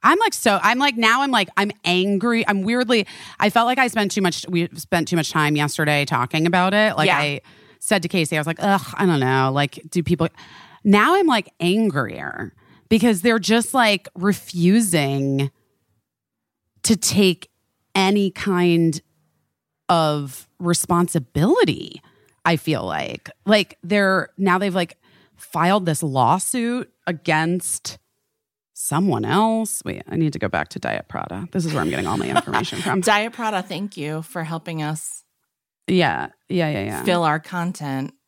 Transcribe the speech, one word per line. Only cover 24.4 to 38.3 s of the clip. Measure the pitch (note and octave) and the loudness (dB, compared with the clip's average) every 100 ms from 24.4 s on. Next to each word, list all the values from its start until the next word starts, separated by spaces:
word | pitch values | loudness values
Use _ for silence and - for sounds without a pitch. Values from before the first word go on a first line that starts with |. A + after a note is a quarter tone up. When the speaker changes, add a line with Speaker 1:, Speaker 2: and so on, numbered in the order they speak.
| G3 F3+ | 0 2
Speaker 1:
they've, | G3+ | 0
like, | F#3 F3 - _ _ _ _ | -2 -4 -8 _ _ _ _
filed | - D#3+ E3+ G3+ F3+ | -10 0 2 2 0
this | D3+ | -2
lawsuit | D#3+ C3 A#2+ F3+ - B3+ A#3 B3 - _ - | -2 2 4 2 0 -4 -2 -4 -6 _ -8
against | E3+ - D#3 D#3+ F3+ - - - - _ _ _ _ _ _ _ | -8 -2 0 0 -2 -4 -8 -10 -16 _ _ _ _ _ _ _
someone | - - D3 F#3+ A#2+ | -12 -4 0 0 0
else. | G#2+ F3 A3 A3+ A3 - | 0 2 2 0 -4 -6
Wait, | - - - | -8 -10 -6
I | - | -2
need | D#3+ | -2
to | C3+ | -2
go | G#2 | -2
back | F2 D2 | -2 -4
to | - | -6
Diet | A#1+ G#1 - | -6 -6 -8
Prada. | - G1+ F#2 F3 | -10 -10 -10 -6
This | F#3+ E3 | -4 -2
is | |
where | D3+ | -2
I'm | D#2+ | -2
getting | C#2+ - | -2 -4
all | - | -4
my | - | -2
information | - - G#2+ - - | -4 -2 -4 -4 -6
from. | F3+ F#3+ | -4 0
Speaker 2:
<laughs> | |
Diet | F#3 G#3 A3 | 2 2 0
Prada, | A3+ A3+ G#3 | -6 -6 -4
thank | G3 E3+ G3+ - | -6 -8 -8 -8
you | D3 D#3 | -8 -8
for | D#3+ F3+ | -8 -10
helping | D#3+ E3 D#3+ D#3+ | -8 -8 -8 -6
us | D3+ D#3 - - _ _ _ _ _ _ - | -6 -6 -10 -14 _ _ _ _ _ _ -2
Speaker 1:
Yeah, | F#3 D#3 D2+ C2 _ _ | 2 2 0 -6 _ _
yeah, | F#3 D#3+ | -2 -2
yeah, | G#2 | -2
yeah. | G2+ F2+ | -4 -4
Speaker 2:
fill | - F3 | -2 0
our | E3 D3+ | 2 -2
content. | D#3+ F3+ F3 F3+ D3 C3+ C3+ - _ | -4 -6 -6 -6 -8 -6 -8 -12 _